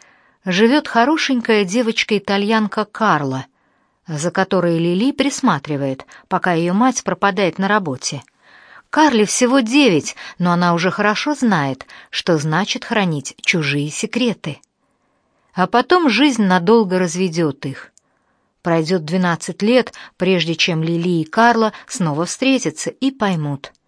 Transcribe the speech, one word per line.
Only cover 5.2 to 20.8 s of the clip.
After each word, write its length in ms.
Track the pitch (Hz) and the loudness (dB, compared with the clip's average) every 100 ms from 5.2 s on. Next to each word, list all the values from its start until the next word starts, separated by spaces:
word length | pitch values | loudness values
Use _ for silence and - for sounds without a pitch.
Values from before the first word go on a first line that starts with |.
| 277 - 247 151 147 143 139 135 - - - | -2 0 0 0 -2 -4 -4 -6 -10 -20 -6
пока 280 | 233 185 | -2 0
её 200 | 165 170 | 0 0
мать 300 | 190 254 254 | 2 2 0
пропадает 560 | - 180 202 196 185 170 | -4 0 0 2 -2 0
на 80 | 190 | 0
работе. 560 | 214 165 127 - 139 - _ _ - - - _ | 0 -2 -8 -8 -10 -14 _ _ -20 -20 -20 _
Карле 340 | 294 311 233 | 2 4 4
всего 360 | 208 - 247 269 | 0 2 2 2
девять, 560 | 220 285 262 156 - - - - | 2 4 4 4 -2 -12 -18 -4
но 100 | 175 | 0
она 240 | 175 175 | 2 2
уже 160 | 170 180 | 2 0
хорошо 460 | 170 208 208 294 294 | 0 0 0 -2 0
знает, 500 | 240 175 139 131 - - - | 0 0 -2 -6 -12 -20 -12
что 260 | - - 160 | -8 0 0
значит 480 | 156 160 208 262 | 0 -2 -2 -6
хранить 520 | - 226 185 147 - - | -4 -2 0 -2 -8 -10
чужие 480 | - 180 143 143 151 | -4 -2 0 -2 -4
секреты. 680 | - - 226 247 - 160 135 _ _ _ _ _ _ _ _ _ | -6 -6 -2 -2 -2 -8 -12 _ _ _ _ _ _ _ _ _
А 140 | - 180 | -4 0
потом 420 | 240 247 359 311 | 0 2 2 4
жизнь 320 | 214 294 226 | 2 2 2
надолго 560 | 196 180 175 233 196 185 | 2 2 4 4 4 0
разведёт 680 | 180 170 185 165 156 - | -2 -2 -2 0 -2 -2
их. 280 | 143 135 - _ _ _ _ _ _ _ | -10 -12 -18 _ _ _ _ _ _ _
Пройдёт 440 | 175 165 156 185 | -2 0 0 -2
двенадцать 580 | 151 185 180 160 - 165 | -2 0 0 -2 -6 -4
лет, 320 | 208 254 233 - - - | 2 2 0 -8 -20 -4
прежде 380 | 180 185 160 | 0 0 0
чем 280 | 160 - 160 | -2 -2 0